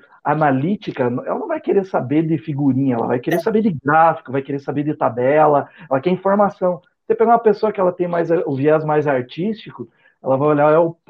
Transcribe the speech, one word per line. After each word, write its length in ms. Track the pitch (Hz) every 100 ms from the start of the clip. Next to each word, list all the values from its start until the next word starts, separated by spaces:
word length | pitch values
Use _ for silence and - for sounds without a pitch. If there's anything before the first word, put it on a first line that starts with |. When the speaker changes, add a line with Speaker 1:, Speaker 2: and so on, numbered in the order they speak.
| - _
Speaker 1:
analítica, 840 | - 151 151 131 151 208 - -
ela 360 | 123 123 - 208
não 80 | 339
vai 140 | 311
querer 240 | - 269 190
saber 380 | 180 123 151
de 140 | 165 160
figurinha, 580 | - 139 143 131 139 120
ela 120 | 113
vai 120 | 123
querer 180 | - 170
Speaker 2:
É. 20 |
Speaker 1:
saber 220 | - 214
de 100 | 220
gráfico, 640 | 147 135 160 165 160 -
vai 80 | 135
querer 180 | 139 143
saber 240 | 135 139
de 100 | 147
tabela, 760 | 147 135 117 127 151 151 143 135 - 170
ela 120 | 135
quer 80 | 180
informação. 720 | 185 196 202 202 - 185 175 _ _ -
Você 80 | 220
pegar 160 | 226
uma 80 | 233
pessoa 320 | 220 208 214
que 80 | 208
ela 140 | 185
tem 160 | 175 175
mais, 200 | 170 165
o 280 | 170 - 135
viés 260 | 147 156
mais 240 | 156 151 147
artístico, 800 | 131 127 - 196 214 - - 117 _ _ _
ela 140 | 131 131
vai 140 | 151
olhar 240 | 147 151
é 40 | 156
o, 200 | 170 165